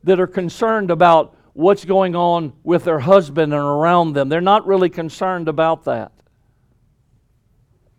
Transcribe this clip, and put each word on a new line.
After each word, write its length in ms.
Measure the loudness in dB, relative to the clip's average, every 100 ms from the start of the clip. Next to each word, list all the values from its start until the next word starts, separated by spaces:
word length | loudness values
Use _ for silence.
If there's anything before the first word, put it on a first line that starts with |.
that 160 | 0 0
are 60 | 0
concerned 640 | -4 -8 -4 -2 -2 -2
about 460 | 2 4 4 2 _ _
what's 300 | -2 0 0
going 300 | 0 0 0
on 380 | 0 -2 -2 -4 -8
with 220 | -2 -2
their 140 | 0 -2
husband 540 | 4 4 2 -2 -2
and 100 | -2
around 520 | -2 0 2 2 2
them. 140 | -2 -2
They're 120 | 0
not 260 | 2 2 2
really 240 | 0 0
concerned 580 | -4 -10 -6 -6 -4 -4
about 360 | -2 -2 -2
that. 280 | -4 -6 -8 _ _ _ _ _ _ _ _ _ _ _ _ _ _ _ _ _ _